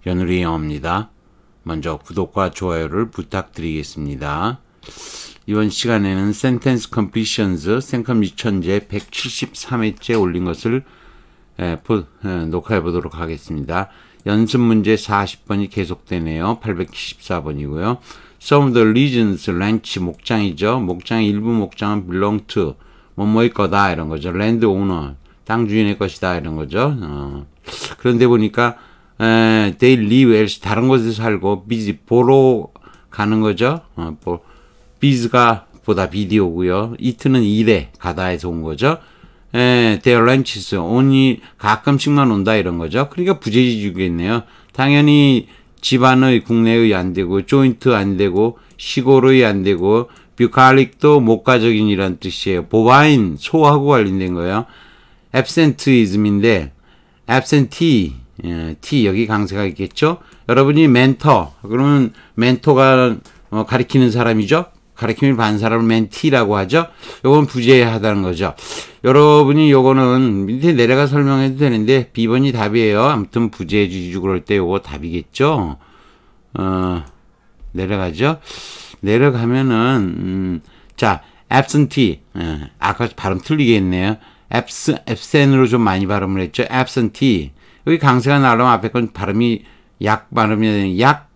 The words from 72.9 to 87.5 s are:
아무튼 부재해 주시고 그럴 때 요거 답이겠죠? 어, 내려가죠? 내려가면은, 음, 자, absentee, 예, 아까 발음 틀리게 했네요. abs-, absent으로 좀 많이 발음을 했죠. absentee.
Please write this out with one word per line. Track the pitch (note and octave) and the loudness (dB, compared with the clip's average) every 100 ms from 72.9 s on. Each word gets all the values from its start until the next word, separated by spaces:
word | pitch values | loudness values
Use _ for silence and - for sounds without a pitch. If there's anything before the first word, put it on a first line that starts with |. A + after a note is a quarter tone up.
| G#2 | 2
아무튼 | B2+ C#3 G2 A#2 A2+ | 2 0 -2 -2 -2
부재해 | - E2+ G#2 G2+ | -4 -2 0 0
주시고 | F#2 F2+ F#2 | -4 -8 -6
그럴 | F#2 F#2 | -4 -4
때 | - G2+ | -2 -2
요거 | F2 G2 | -2 -4
답이겠죠? | - C#2+ D#2+ E2+ - - C#3 D3 F2 C#2 _ _ _ _ _ _ _ | -6 -12 -8 -8 -10 -2 0 0 -4 -8 _ _ _ _ _ _ _
어, | - F#2+ F#2 F#2 F2 D#2 _ _ _ _ _ - | -8 -4 -4 -4 -6 -10 _ _ _ _ _ -14
내려가죠? | - F#2+ G2+ F#2 D#2+ C3+ D#3 - - - - - - | -8 -6 -4 -6 -2 -2 -2 -10 -18 -18 -20 -20 -10
내려가면은, | G2 A2+ C#3+ B2 A#2 B2+ C3+ A2+ A#2+ C3 F#2+ E2 | -2 2 2 2 0 0 0 2 2 0 -2 -4
음, | F#2 F#2 F#2 E2+ - _ _ - | -6 -4 -4 -6 -10 _ _ -4
자, | A2+ F#2+ _ _ _ | -2 -2 _ _ _
absentee, | B2 C#3 D3+ C#3+ - A#2 D2 _ F#2+ | -2 0 0 0 2 0 -2 _ -8
예, | E2+ D2+ C#2+ _ | -6 -6 -10 _
아까 | F#2 - A#2+ - | -4 -2 -6 -4
발음 | G2 F#2+ | -6 -6
틀리게 | - D#3 C3 A2 | -2 0 4 2
했네요. | F#2+ F2+ F#2+ G#2+ _ _ _ | 2 0 -2 -4 _ _ _
abs-, | A#2+ - - - C#3 - | -6 -6 -8 -4 -4 -6
absent으로 | A2 - D3+ C#3 C3+ B2+ | -10 -2 2 4 4 4
좀 | A#2+ | 2
많이 | G#2+ F#2+ F#2+ | 0 0 -2
발음을 | G#2 F#2+ F#2+ | -2 -2 -4
했죠. | F2+ - B2 | -4 -4 -4
absentee. | B2+ B2+ - A2+ - C#3 G2 C#2 | -2 -2 -2 -4 0 0 0 -4